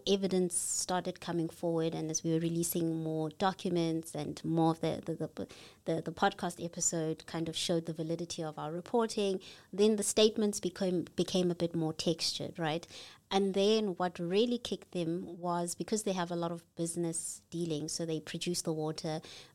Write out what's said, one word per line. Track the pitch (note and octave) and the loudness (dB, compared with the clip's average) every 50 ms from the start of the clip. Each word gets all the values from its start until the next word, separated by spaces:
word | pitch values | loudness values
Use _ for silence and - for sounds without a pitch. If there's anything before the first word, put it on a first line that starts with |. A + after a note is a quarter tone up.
| - | 2
evidence | - G3 G3 F#3+ F#3 F#3 F#3 F#3 F3 - - | 2 2 2 2 2 4 4 2 2 2 0
started | - - - - - - F3+ F3+ F3+ F#3 F3+ - | -2 -2 -2 -2 -2 0 0 0 0 -2 -6 -6
coming | - - E3+ E3+ D#3+ E3 | -4 -2 0 0 0 -2
forward | - - - E3+ E3 E3 D#3+ E3 D#3+ | -2 -2 -2 0 2 2 2 0 0
and | D#3+ D#3+ D#3 | -2 -2 -2
as | D#3+ - - | -2 0 2
we | E3 D#3+ | 2 2
were | D#3+ | 2
releasing | E3+ E3 E3+ E3 E3+ - - F3 E3 E3 E3 D#3+ D#3+ | 2 2 0 0 0 0 0 0 0 0 0 0 -2
more | D#3 D#3+ D#3+ D#3 D#3 | -2 -2 -2 -2 -2
documents | - - G3+ F#3+ F#3 - - G3 F3 F3 E3+ E3 D#3+ D#3+ D#3+ - - | -2 0 0 0 0 0 -2 0 2 2 2 2 0 -2 -4 -6 -6
and | D#3 D3 D3 D3+ - - | -6 -6 -6 -6 -6 -2
more | D#3 D#3+ E3 E3 D#3+ D#3+ | 0 4 4 6 6 4
of | - | 4
the, | - D#3+ - - - | 0 -2 -2 -2 -4
the, | - E3 | -6 -6
the, | D#3+ D#3+ D3+ - - - - - - - - - _ - | -4 -6 -6 -8 -8 -10 -10 -12 -16 -20 -20 -20 _ -4
the, | - E3 D#3+ - | -2 -2 -2 -2
the | - E3+ | -4 -2
podcast | - - G3 F#3+ - - F3 F3 - - | 0 0 0 2 0 -4 -6 -4 -6 -8
episode | E3+ - - E3+ - - E3 D#3+ D#3 D#3+ - - | -8 -4 -2 -2 0 0 0 0 -2 -2 -4 -6
kind | - - E3 E3 D#3+ | -6 -4 -4 -4 -4
of | D#3+ | -4
showed | - - - F3 E3 E3 | -2 0 2 2 2 0
the | E3+ D#3+ | -2 -4
validity | D#3+ E3 D#3+ E3 E3+ F3 E3 - - E3 | -4 -2 -2 -2 -2 -4 -4 -6 -6 -6
of | D#3 D3+ - | -6 -6 -6
our | D3+ D3+ D#3+ | -6 -6 -6
reporting, | F3 F3+ - - A#3+ A3+ A3 - A3 G3+ G3 F#3+ F#3+ - - - - - _ - | -6 -4 0 2 2 2 2 2 0 0 0 0 -2 -4 -10 -20 -20 -18 _ 2
then | F#3+ G#3 A3 A3 | 4 6 6 6
the | G3+ G3+ | 4 2
statements | - - - G#3+ A3+ A3 - G#3+ G#3 G3+ - | 2 4 6 6 6 6 4 2 0 0 0
became, | - F3+ - - F#3+ F#3 F3+ F3 - - - | -2 -4 -2 0 0 2 2 2 0 0 0
became | - F3 - - F#3 F3+ F3 | 0 0 2 2 2 4 2
a | F#3+ | 2
bit | - E3+ E3+ E3+ | 2 0 0 0
more | E3+ D#3+ D#3 D#3 | 0 0 0 -2
textured, | - - F3+ D#3+ - - - - - C#3+ D3 - - | 0 0 0 0 2 0 -2 -2 -4 -6 -8 -6 -4
right? | E3 D#3 D3+ E3+ - - - - - - - - _ - F#3+ | -2 -2 -2 -2 -4 -8 -16 -16 -18 -18 -20 -16 _ 0 2
And | G3 G3+ G3 F#3 | 2 2 2 4
then | G3 G3 G#3 A3 A3 G#3+ G3+ F3+ | 4 4 6 6 4 2 0 0
what | - F3+ F3+ E3+ - | 0 0 -2 -2 -2
really | F3 E3+ F3+ G3+ A#3 A#3+ A#3+ A#3 | -2 0 2 4 4 2 2 -2
kicked | - - G#3 F3+ - - | -2 -4 -6 -6 -8 -6
them | - F3+ E3+ E3 E3+ F3+ F#3+ F3 - E3+ | -4 -2 0 0 -2 -2 -4 -8 -10 -6
was | E3+ F3+ F3 F3 F3 F3 - | -4 -2 0 0 0 -2 -4
because | - F3 - A3+ G#3+ - | -4 -4 -2 -2 0 0
they | G3+ F#3 | 0 0
have | F#3 E3+ F3 F3+ | 0 0 -2 -2
a | |
lot | E3+ E3+ E3+ | -2 -2 -2
of | F3 E3+ - _ _ | -2 -4 -10 _ _
business | - E3+ E3 - F3 E3+ E3 E3 - - - - - - - | -4 -4 -2 0 0 -2 0 -2 -4 -6 -8 -8 -12 -12 -8
dealings, | - E3+ F3 E3 D#3 D3 D3+ D#3+ - | -6 -4 -2 -2 -2 -2 -2 -4 -4
so | - E3+ | -4 -2
they | E3 D#3+ D#3 | -2 -2 -4
produce | D#3 - - E3+ - F3 F3 - - | -4 -6 -6 -4 -2 -2 -2 -2 -2
the | E3+ D#3+ | -2 -2
water, | D#3 D#3 D#3 D#3+ - - E3 D#3 D#3 - - - - - - | 0 -2 -2 -4 -4 -4 -4 -4 -4 -6 -8 -14 -18 -18 -20